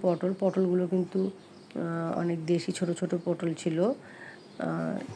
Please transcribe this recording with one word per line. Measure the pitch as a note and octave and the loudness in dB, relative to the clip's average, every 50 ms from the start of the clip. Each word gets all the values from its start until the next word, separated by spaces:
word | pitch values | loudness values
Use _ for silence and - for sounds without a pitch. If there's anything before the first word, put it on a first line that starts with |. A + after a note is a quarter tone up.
| - | 2
পটল, | F#3 E3+ D#3+ - F3+ F#3+ - | 2 2 2 2 0 0 2
পটলগুলো | G3 F#3 F3+ F#3+ F#3+ F3+ F3+ F3+ F3+ | 2 2 4 4 4 4 4 4 2
কিন্তু, | E3+ F#3 F#3 F3+ F3+ - F#3+ F#3+ G3 | 2 2 2 0 2 0 0 0 0
আহ, | G3 - - - - - - - - - E3+ E3+ E3 E3 E3 E3 - - | -2 -6 -14 -20 -20 -20 -18 -10 -6 -4 -4 -2 -2 -2 -2 -2 0 0
অনেক | E3+ F3 E3+ E3 D#3+ | 0 0 0 0 2
দেশি | D#3 F3 E3+ - - F3 | 2 2 2 2 0 -2
ছোট | - F#3+ F3 | -2 0 0
ছোট | E3+ - F3+ E3+ F3+ F3 - | 0 0 0 0 0 0 0
পটল | F3 E3+ - E3+ E3+ D#3+ | 0 -2 0 0 -2 -2
ছিল। | - - E3 D#3+ D#3+ F#3 | 0 -2 0 2 2 2
আহ, | A3+ C#4+ - - - - - - - - - - - - - - - E3 E3 E3 D#3+ - - - - - | 2 2 -2 -6 -18 -18 -18 -18 -18 -18 -18 -20 -16 -10 -6 -4 -2 -2 -2 -2 -2 -2 -4 -6 -8 -6